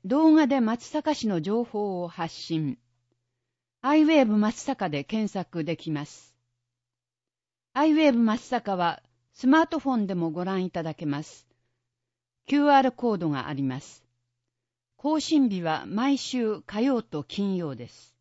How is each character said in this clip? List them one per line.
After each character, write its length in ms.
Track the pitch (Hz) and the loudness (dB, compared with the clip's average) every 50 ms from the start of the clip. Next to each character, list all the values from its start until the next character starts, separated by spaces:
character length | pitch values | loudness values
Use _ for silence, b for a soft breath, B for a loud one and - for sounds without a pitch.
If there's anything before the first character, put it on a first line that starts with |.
| - | -2
動 260 | 185 247 294 320 320 | 0 2 4 6 8
画 160 | 311 311 302 | 8 6 6
で 140 | 233 277 269 | 4 2 2
松 340 | 226 214 226 - - - - | 2 0 -2 -4 -8 -6 -6
阪 180 | 302 - 311 294 | -4 -2 -2 -4
市 140 | - - | -2 -2
の 140 | 214 196 170 | -2 -2 -2
情 240 | 151 190 208 233 240 | -2 -2 -2 -2 -4
報 380 | - - 208 208 202 185 175 175 | -4 -6 -6 -4 -4 -4 -6 -8
を 40 | |
発 260 | 170 - - 165 160 - | -8 -8 -8 -8 -8 -8
信。 440 | - - - 165 160 156 139 123 _ _ _ _ _ _ _ _ _ _ _ _ _ _ _ _ _ _ _ _ _ | -14 -8 -4 -2 -2 -2 -2 -6 _ _ _ _ _ _ _ _ _ _ _ _ _ _ _ _ _ _ _ _ _
ア 140 | - 269 294 | -2 2 4
イ 80 | 311 311 | 4 6
ウ 20 | |
ェ 160 | 302 320 294 | 6 6 4
ー 40 | 262 | 4
ブ 120 | 214 214 | 4 2
松 280 | 208 208 214 - - - | 2 2 0 -2 -6 -6
阪 240 | - 269 - 196 170 | -8 -6 -4 -4 -4
で 140 | 147 143 139 | -4 -6 -6
検 240 | - 214 220 220 | -4 -4 -4 -4
索 380 | 196 - 196 175 _ - 170 156 | -4 -4 -8 -8 _ -6 -6 -4
で 100 | 147 160 | -4 -6
き 160 | - - 165 | -6 -6 -6
ま 140 | 156 143 147 | -6 -6 -6
す。 300 | - - - _ _ _ _ _ _ _ _ _ _ _ _ _ _ _ _ _ _ _ _ _ _ _ _ _ _ _ _ _ _ _ | -10 -16 -20 _ _ _ _ _ _ _ _ _ _ _ _ _ _ _ _ _ _ _ _ _ _ _ _ _ _ _ _ _ _ _
ア 120 | 262 302 | 2 2
イ 60 | 320 | 4
ウ 40 | 302 | 4
ェ 140 | 311 320 285 | 6 6 6
ー 40 | 247 | 6
ブ 60 | 233 | 4
松 300 | 233 220 214 254 - - 254 | 4 2 2 -2 -4 -4 -6
阪 220 | 233 - 208 196 | -4 -2 -4 -2
は 260 | 180 175 170 - - _ _ _ _ _ _ _ | 0 0 -2 -2 -6 _ _ _ _ _ _ _
ス 140 | - - | -2 2
マ 160 | 254 285 320 330 | 4 4 4 4
ー 40 | |
ト 120 | 330 330 302 | 2 -2 -6
フ 120 | - 269 | -4 -2
ォ 40 | 254 | -2
ン 100 | 226 208 | -2 -2
で 80 | 185 196 | -2 -2
も 160 | 175 170 165 | -4 -4 -4
ご 140 | 151 175 180 | -4 -6 -6
覧 180 | 190 190 185 185 | -4 -4 -4 -4
い 80 | 180 | -4
た 100 | - 180 160 | -6 -6 -8
だ 100 | 160 151 | -8 -8
け 120 | - 170 | -6 -6
ま 180 | 147 139 143 156 | -6 -6 -6 -8
す。 220 | - - - _ _ _ _ _ _ _ _ _ _ _ _ _ _ _ _ _ _ _ _ _ | -12 -18 -20 _ _ _ _ _ _ _ _ _ _ _ _ _ _ _ _ _ _ _ _ _
キ 120 | - 277 | -2 0
ュ 100 | 294 285 | 2 4
ー 100 | 294 277 | 4 4
ア 20 | 269 | 4
ー 40 | 262 | 4
ル 80 | 254 247 | 2 -2
コ 200 | - 247 233 214 | -2 -2 -2 -2
ー 40 | |
ド 120 | 180 170 156 | 0 -2 -2
が 200 | 147 135 117 - | -4 -4 -4 -6
あ 40 | 151 | -6
り 100 | 135 139 | -4 -4
ま 180 | 131 127 135 | -4 -4 -6
す。 240 | - - - _ _ _ _ _ _ _ _ _ _ _ _ _ _ _ _ _ _ _ _ | -12 -16 -20 _ _ _ _ _ _ _ _ _ _ _ _ _ _ _ _ _ _ _ _
更 240 | _ - 285 311 311 | _ -2 0 0 0
新 300 | - - 320 294 269 233 | 0 2 2 2 2 2
日 120 | 196 185 | 0 -2
は 240 | 170 160 156 - - | -2 -2 -4 -4 -6
毎 300 | - 180 214 247 277 277 | -6 -4 -2 0 0 0
週 440 | 262 - - - 254 233 220 214 165 | 0 -2 -6 -4 -2 -2 -2 -4 -6
火 200 | _ - 202 208 | _ -8 -4 0
曜 200 | 233 277 262 226 | 0 2 0 0
と 220 | 220 _ - 151 143 | -4 _ -10 -10 -10
金 320 | _ - - 202 196 190 | _ -6 -4 -2 -2 -2
曜 200 | 180 170 151 131 | -4 -4 -6 -8
で 140 | 120 120 110 | -10 -14 -18
す。 260 | - - - _ _ _ | -20 -20 -20 _ _ _